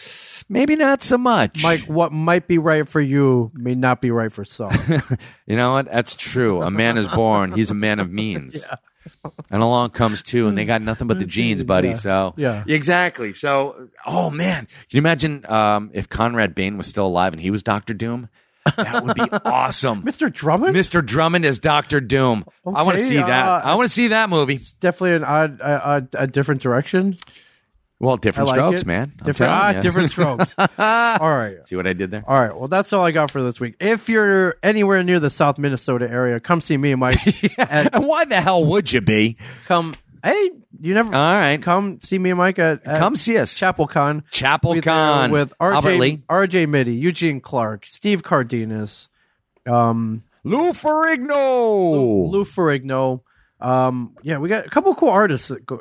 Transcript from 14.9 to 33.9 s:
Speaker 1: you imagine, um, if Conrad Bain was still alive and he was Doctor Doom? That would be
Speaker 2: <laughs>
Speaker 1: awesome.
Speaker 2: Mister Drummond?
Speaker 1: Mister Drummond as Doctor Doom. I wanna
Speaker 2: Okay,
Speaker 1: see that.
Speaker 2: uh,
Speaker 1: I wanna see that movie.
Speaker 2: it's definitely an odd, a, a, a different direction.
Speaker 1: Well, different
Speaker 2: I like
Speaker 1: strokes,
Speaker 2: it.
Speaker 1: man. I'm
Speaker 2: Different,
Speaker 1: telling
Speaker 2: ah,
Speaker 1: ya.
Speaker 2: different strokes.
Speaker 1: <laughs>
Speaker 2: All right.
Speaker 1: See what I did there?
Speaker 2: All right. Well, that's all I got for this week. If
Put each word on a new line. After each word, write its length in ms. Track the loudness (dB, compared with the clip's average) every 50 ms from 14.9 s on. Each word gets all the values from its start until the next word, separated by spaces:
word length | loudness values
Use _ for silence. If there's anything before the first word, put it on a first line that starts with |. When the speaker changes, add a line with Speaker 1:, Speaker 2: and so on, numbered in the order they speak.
| 0 0
Speaker 1:
you 20 |
imagine, 500 | 2 2 2 0 0 -2 -4 -6 -6 -2
um, 420 | 0 2 2 2 2 0 -2 -4 -8
if 160 | -8 -8 -6
Conrad 440 | -4 -2 -2 0 0 0 -2 -2 -2
Bain 220 | -2 -4 -4 -4
was 120 | -6 -8 -6
still 200 | -4 -2 -2 0
alive 240 | 0 0 0 0
and 100 | -2 -4
he 80 | -4 -2
was 120 | -2 -2 -2
Doctor 300 | -2 -4 -2 -4 -8 -8
Doom? 340 | -8 -6 -8 -8 -8 -10 -14 _ _ _ _ _ _ -4 -4 -2
That 260 | -2 -4 -4 -4 -4 -2
would 100 | -2 -2
be 60 | -2
Speaker 2:
<laughs> 240 | -2 -2 -2 -4 -2
Speaker 1:
awesome. 580 | -2 0 0 0 0 0 -2 -2 -2 -2 -4 -6
Speaker 2:
Mister 260 | -8 -6 -4 -4 -4
Drummond? 440 | -4 -4 -2 0 0 2 2 2 2
Speaker 1:
Mister 280 | 0 0 0 0 0
Drummond 440 | 0 0 0 0 2 2 2 2 2
as 140 | 0 0 0
Doctor 420 | 0 2 2 2 0 0 0 -2
Doom. 420 | 0 0 0 2 2 2 2 0 -2 -8 -14 _ -10
I 180 | -6 -2 0 2
wanna 140 | 2 2 2
Speaker 2:
Okay, 100 | 0 0
Speaker 1:
see 80 | 2
that. 300 | 2 2 2 2 2 4
Speaker 2:
uh, 160 | 4 2 2 2
Speaker 1:
I 120 | 2 2
wanna 120 | 2 2 2
see 220 | 2 2 2 2
that 200 | 2 2 2 2
movie. 260 | 2 2 2 0 -2
Speaker 2:
it's 180 | -4 -6 -12 -8
definitely 420 | _ -2 -2 -2 0 0 0 0
an 80 | 0 0
odd, 380 | 0 0 2 0 0 -2 -4
a, 460 | -4 -2 -2 -2 0 0 0 -2 -2 -4 -4 -4
a, 40 | -4
a 40 | -2
different 340 | 0 0 0 0 0 -2
direction. 540 | 0 0 0 0 0 0 0 0 0 0 -2 -4 -10 -16 -18 -20 -20 _ _ _ _ _ _ _ _ _ _ -2
Speaker 1:
Well, 160 | 0 0 0 2
different 320 | 0 0 0 0 0 2
Speaker 2:
I 20 |
like 80 | 2 2
Speaker 1:
strokes, 220 | 2 2 2 0
Speaker 2:
it. 40 | -2
Speaker 1:
man. 280 | -2 -2 -2 -4 -6 -8 -8
I'm 60 | -6
Speaker 2:
Different, 120 | -4 -2 0 0 2 2
Speaker 1:
telling 0 |
Speaker 2:
ah, 160 | 2 2 2
Speaker 1:
ya. 100 | 2 0
Speaker 2:
different 280 | 0 0 2 2 0 0
strokes. 420 | 0 0 0 0 0 0 -2 -2 0
Speaker 1:
<laughs> 40 | 0
Speaker 2:
All 80 | -2 0 0 0 0 2 2 2 2 2 2 2 2 2 0
right. 300 | 0 -2 -4 -8 -12 -12
Speaker 1:
See 100 | -8 -6
what 120 | -2 -2 -2
I 60 | -2
did 180 | -2 -4 -6
there? 120 | -6 -6 -2 2
Speaker 2:
All 120 | 2 4
right. 160 | 4 2 -2
Well, 120 | -6 -6 -2
that's 260 | 0 -2 0 0 0
all 100 | 2 2
I 60 | 2
got 220 | 2 2 0 0
for 100 | 0 -2
this 180 | -4 -4 -4 -6
week. 140 | -8 -10 -8 -4
If 280 | -2 0